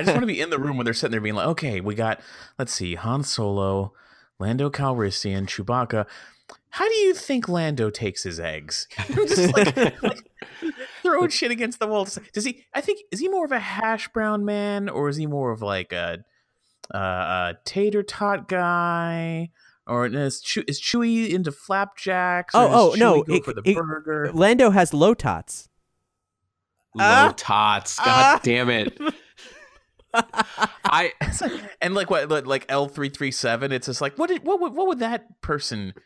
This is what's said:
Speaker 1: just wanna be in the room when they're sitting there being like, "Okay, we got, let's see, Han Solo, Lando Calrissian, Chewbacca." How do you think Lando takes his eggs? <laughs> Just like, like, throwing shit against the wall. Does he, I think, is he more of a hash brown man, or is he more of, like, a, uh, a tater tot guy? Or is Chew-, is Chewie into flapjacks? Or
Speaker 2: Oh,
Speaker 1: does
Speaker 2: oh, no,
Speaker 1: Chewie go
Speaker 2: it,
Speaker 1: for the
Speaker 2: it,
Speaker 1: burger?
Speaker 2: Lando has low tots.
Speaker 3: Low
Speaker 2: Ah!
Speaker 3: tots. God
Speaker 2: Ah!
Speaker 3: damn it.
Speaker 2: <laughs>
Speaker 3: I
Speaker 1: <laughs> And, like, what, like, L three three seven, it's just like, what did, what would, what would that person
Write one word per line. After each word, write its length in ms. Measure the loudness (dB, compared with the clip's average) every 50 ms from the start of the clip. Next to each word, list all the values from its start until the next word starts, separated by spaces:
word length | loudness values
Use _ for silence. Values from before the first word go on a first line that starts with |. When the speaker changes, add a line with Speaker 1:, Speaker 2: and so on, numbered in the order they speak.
| 4
Speaker 1:
just 100 | 2 2
wanna 120 | 2 0
be 140 | 0 -2 -2
in 100 | -2 -2
the 100 | -2 -2
room 160 | -2 -2 -2
when 80 | -2 -2
they're 100 | -2 -2
sitting 160 | -2 -2 -2
there 100 | -2 -2
being 140 | -2 -2 -2
like, 140 | -2 -2 -2
"Okay, 320 | -2 -2 -4 -4 -4 -4
we 160 | -4 -4 -4
got, 240 | -2 -2 -2 -2 -4 -8 -16 -20 -20 -20 -14 _
let's 160 | -8 -6 -6
see, 220 | -4 -6 -4 -6 -6
Han 300 | -4 -4 -4 -2 -2 -4
Solo, 680 | -4 -4 -4 -2 -2 -2 0 0 0 0 0 -2 -4 -8 _ _ _ _ _ _ _ _ -6
Lando 320 | -4 -4 -2 -2 -2 -2
Calrissian, 760 | -2 -2 -2 -2 0 0 -2 -2 -2 -4 -4 -4 -4 -4 -4
Chewbacca." 600 | -6 -6 -8 -4 -2 -2 -2 -2 -2 -2 -2 -4 -4 -8 -18 -20 -20 _ _ _ -20 -20 _ _ _
How 160 | -6 -2 -2 0
do 60 | 2
you 180 | 4 2 2 2
think 340 | 0 -2 -4 -2 -2 -2 0
Lando 420 | 0 0 0 0 0 0 -2 -2
takes 320 | -2 -4 -6 -6 -6 -6
his 160 | -8 -8 -8 -6
eggs? 480 | -6 -6 -8 -8 -10 -8 -8 -8 -8 -10 -10 -10
<laughs> 80 | -8 -4
Just 440 | -2 0 0 2 4 4 4 4 4
like, 200 | 4 4 4 2 2 0 0 0 -2 -4
like, 260 | -4 -4 -6 -10 _ _ -20 -18 -18 -14 -10 -8 -8 -8 -10 -14 -16 -12 -4
throwing 280 | -2 0 2 2 2 0
shit 200 | 0 -2 -2 -2
against 300 | -2 -2 -4 -6 -4 -4
the 80 | -4 -2
wall. 180 | 0 -2 -2 -4 -6 -12 -14 -10
Does 120 | -8 -6 -4
he, 200 | -4 -6 -8 _ _ -8
I 60 | -4
think, 200 | -2 -2 -4 -4 -6 _
is 80 | -6 -4
he 100 | -2 -2
more 160 | 0 0 0
of 60 | 0
a 80 | -2 -4
hash 480 | -4 -6 -4 -2 -2 -2 -2 -2 -6 -6
brown 320 | -4 -2 -2 0 0 -2 -2
man, 440 | -2 -2 -2 -2 -2 -4 -4 -4 -4
or 200 | -2 -2 -2 -2
is 80 | -2
he 100 | -4 -4
more 240 | -4 -2 -2 -2 -2
of, 120 | -4 -4
like, 300 | -4 -2 -2 -4 -4 -4
a, 320 | -6 -4 -4 -4 -6 -8 -12 _ _ _ _ _ _ _ _ _ _ _ -14 -10 -6
uh, 40 | -4
a 560 | -2 -2 -2 -2 -2 -2 -2 -2 -2 -4 -6 -8 _
tater 400 | -8 -4 -2 0 0 0 -2 -2
tot 420 | -4 -6 -4 -2 -2 -2 -2 -4
guy? 1040 | -4 -2 -2 0 0 0 0 0 0 -2 -2 -2 -4 -4 -4 -4 -4 -4 -6 -6 -8 -12 _ _ _ _ _ _ -4
Or 180 | -2 -2 -2
is 340 | -2 -2 -2 -2 -2 -4 -6
Chew-, 220 | -8 -6 -6 -4 -4 -4
is 120 | -6 -6
Chewie 500 | -4 -2 0 0 2 2 2 0 0 0
into 200 | -2 -2 -2 -4
flapjacks? 1040 | -6 -8 -6 -4 -2 -2 -2 -4 -6 -8 -4 -2 0 0 0 0 0 -2 -2 2 4
Or 80 | 6
Speaker 2:
Oh, 60 | 6 8
Speaker 1:
does 60 | 8
Speaker 2:
oh, 180 | 8 6 6 6 6
no, 220 | 6 6 6 6
Speaker 1:
Chewie 40 | 4
go 80 | 2 0
Speaker 2:
it, 100 | 0 0
Speaker 1:
for 80 | -2
the 100 | -6 -2 0
Speaker 2:
it, 100 | 2 2
Speaker 1:
burger? 540 | 2 0 -4 -6 -6 -6 -4 -4 -2 -4 -2
Speaker 2:
Lando 380 | 2 4 6 6 8 8 8 8
has 240 | 8 6 6 4 6
low 180 | 6 6 6 6
tots. 540 | 4 2 -2 -2 -2 -6 -10 -14 -16 -16 _ _ _ _ _ _ _ _ _ _ _ _ _ _ _ _ _ _ _ _ _ _ _ _ _ -2
Speaker 3:
Low 100 | 2 4
Speaker 2:
Ah! 300 | 6 8 8 8 6 4
Speaker 3:
tots. 600 | 0 -2 2 2 4 4 4 4 2 -2 -4 -4 0
God 80 | 2 4
Speaker 2:
Ah! 320 | 6 6 8 6 6 4 4
Speaker 3:
damn 260 | 2 2 2 2 2
it. 260 | 2 2 0 -2 -4 -4 -6
Speaker 2:
<laughs> 80 | -6 -6 -8 -14 _ _ -20 -20 -20 -20 -20 -20 -20 _ _ _ _ _ _ _ _ 0 0 0 0 -2 -4 -4 -4 -4 -4 -4 -4 -4 -4 -2
Speaker 3:
I 280 | 0 2 2 2 0 -2 -4 -4 -4 -4 -4 -4
Speaker 1:
<laughs> 340 | -6 -6 -8 -12 -16 -8 _
And, 140 | -4 -2 0
like, 160 | -2 0 2
what, 360 | 0 0 2 2 0 0 0
like, 200 | 0 -2 -2 -2 -2
L 200 | 0 0 0 -2
three 200 | -4 -6 -6 -6
three 220 | -4 -4 -4 -4
seven, 420 | -4 -2 -2 -2 0 0 -2 -2
it's 140 | -4 -4 -4
just 140 | -6 -4 -4
like, 180 | -4 -4 -2 -2
what 100 | -2 -2
did, 160 | -2 -2 0
what 160 | -2 0 0
would, 140 | -2 -4 -2
what 120 | -2 0 0
would 100 | 0 -2
that 400 | -2 -4 -4 -6 -8 _ _ _
person 520 | -6 -4 -4 -4 -4 -6 -6 -6 -8 -8 -10 -14 _